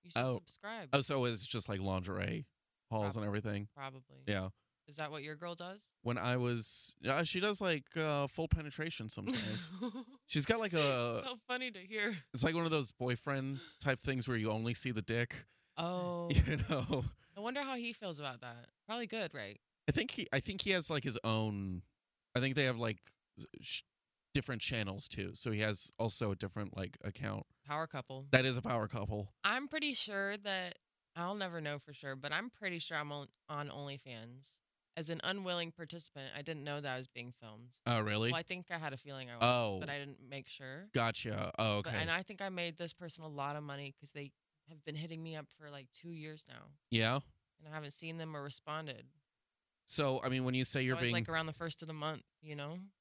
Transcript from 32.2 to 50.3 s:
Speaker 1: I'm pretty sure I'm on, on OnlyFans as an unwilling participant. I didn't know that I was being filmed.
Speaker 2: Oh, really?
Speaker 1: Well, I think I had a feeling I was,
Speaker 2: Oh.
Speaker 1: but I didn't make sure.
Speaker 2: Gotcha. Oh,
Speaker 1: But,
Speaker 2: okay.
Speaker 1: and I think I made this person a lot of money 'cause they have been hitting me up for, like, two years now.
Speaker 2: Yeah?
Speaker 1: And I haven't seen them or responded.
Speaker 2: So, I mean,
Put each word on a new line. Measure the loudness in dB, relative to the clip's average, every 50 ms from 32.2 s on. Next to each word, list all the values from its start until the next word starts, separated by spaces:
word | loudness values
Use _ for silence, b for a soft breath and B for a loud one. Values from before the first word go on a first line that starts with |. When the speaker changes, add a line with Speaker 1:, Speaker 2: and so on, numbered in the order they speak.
| -2 -2 0
Speaker 1:
I'm | 0 -2 -4
pretty | _ _ -4 -2 -2 -2
sure | -4 -2 -2
I'm | -2 -2 -2
on, | -4 -6 -8 -10 _ _ _
on | -6 -4 -4 -4 -4
OnlyFans | -6 -6 -8 -8 -8 -10 -10 -12 -12 -12 -12 -14 -16 -18 -20 -20 -20 _ _ _ _ _ _ _ _
as | -8 -4 -4
an | -4 -2 -2
unwilling | -2 -2 -2 -2 -2 -2 -2 -2 -4
participant. | -6 -10 -12 -10 -10 -12 -12 -14 _ -12 -10 -8 -8
I | -8
didn't | -6 -6 -6 -4 -4
know | -4 -4 -2
that | -2 -4
I | -4
was | -4 -6
being | -8 _ -10 -10 -10 -12 _
filmed. | -16 -16 -16 -16 -18 -20 _ _ _
Speaker 2:
Oh, | 2 4 4
really? | 4 4 4 4 4 4
Speaker 1:
Well, | 4 2
I |
think | 0 -4 -8 -8 -6 -6
I | -6 -4
had | -4 -6 -6
a |
feeling | -8 -10 -10 -10 -10 -8 -10
I | 0
was, | 4 6
Speaker 2:
Oh. | 6 8 6 4 2 2 0
Speaker 1:
but | -2 -2
I | -4 -4
didn't | -6 -8 -10 -14 -14
make | -10 -10 -10 -10 -12
sure. | -14 -12 -12 -10 -10 -12 -12 -2 0
Speaker 2:
Gotcha. | 2 2 2 2 0 -2 -2 -2 -2 -2 -2 0 2
Oh, | 4 4 4 2 0
Speaker 1:
But, | 0 0
Speaker 2:
okay. | 0
Speaker 1:
and | 2 2
I | 0 0 0
think | -6 -8 -6
I | -6 -4
made | -2 -2 -2 -4 -4 -4
this | -6 -8 -6
person | _ -12 -12 -10 -10 -10
a | -8
lot | -6 -4 -4 -2 -2
of | -4
money | -6 -6 -8 -8 -8 -10 -12 _
'cause | -20 -14
they | -12 -10 -12 -12 _ _ _ _ _ _ _ -20
have | -20 -12 _
been | -8 -6
hitting | -6 -6 -6 -8 -8 -8
me | -8 -8
up | -8 -10 _ -18
for, | _ -16 -12
like, | -12 -12 -14 -14 -18
two | -16 -12 -10
years | -10 -8 -8 -10 -10 -12 -14
now. | -16 -16 -16 -16 -18 -20 _ _ _
Speaker 2:
Yeah? | 2 4 4 4 2 0 -2 -6 _ _ _ _ _ _
Speaker 1:
And | -16 -10
I | -10
haven't | -8 -8 -8
seen | -10 -10 -10 -8 -8
them | -8 -8 -8 -8
or | -8 -8
responded. | -8 -10 -10 _ -6 -6 -6 -6 -8 -10 -12 -14 -20 _ _ _ _ _ _ _ _ _ _ _ _ _ _ _
Speaker 2:
So, | 2 4 6 6 6 4 2
I | 2
mean, | 2